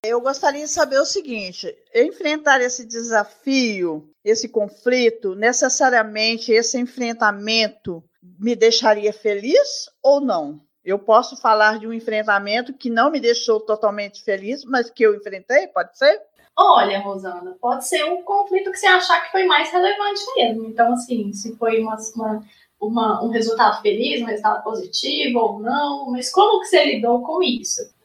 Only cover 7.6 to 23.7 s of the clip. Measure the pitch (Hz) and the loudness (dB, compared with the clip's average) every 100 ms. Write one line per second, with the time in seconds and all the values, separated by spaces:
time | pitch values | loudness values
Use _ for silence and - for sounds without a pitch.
7.6 | 214 214 208 170 _ _ 180 _ 220 226 | 0 -4 -12 -12 _ _ -20 _ -2 4
8.6 | 226 226 226 214 208 208 214 202 226 440 | 4 4 2 2 0 -2 -4 -2 2 2
9.6 | 571 - - _ 277 285 269 180 147 151 | 2 -4 -14 _ 2 4 2 -2 -4 -12
10.6 | _ _ 185 196 196 220 247 262 226 214 | _ _ -4 -4 4 4 4 -2 2 4
11.6 | 214 214 220 226 226 214 214 202 202 220 | 4 2 -8 -8 -4 -4 0 0 0 -4
12.6 | 254 269 240 226 269 311 233 233 240 214 | -4 -8 -2 2 2 2 0 0 0 0
13.6 | 214 214 220 208 202 - - 196 196 285 | 0 0 0 -2 -10 -8 -4 -4 -4 -8
14.6 | 262 262 233 - 220 202 208 190 - 254 | -2 -2 -2 2 2 2 -6 -14 0 0
15.6 | - 185 175 _ 277 415 - _ _ - | 2 -4 -6 _ 2 2 -4 _ _ 2
16.6 | 392 339 202 196 202 190 185 175 180 - | 6 6 4 -2 -4 -8 -10 -12 -14 -6
17.6 | 240 269 - 320 302 359 359 403 403 370 | -4 -4 -4 -2 -2 -4 -2 -2 0 -2
18.6 | 403 - 392 370 - 339 - 381 370 294 | -4 -2 2 2 2 0 0 -2 2 0
19.6 | 320 359 381 403 403 403 - 523 233 220 | 0 0 0 0 -2 -4 -6 -2 0 -2
20.6 | 220 233 233 247 - 226 202 196 220 - | -6 0 0 0 -4 -6 -6 -8 -12 -4
21.6 | 226 226 220 214 - 226 220 214 - _ | -2 -2 -2 -8 -10 -8 -6 -6 -10 _
22.6 | _ _ 214 233 226 202 226 226 226 226 | _ _ -4 -2 0 -2 -2 -2 -2 2
23.6 | 214 | 2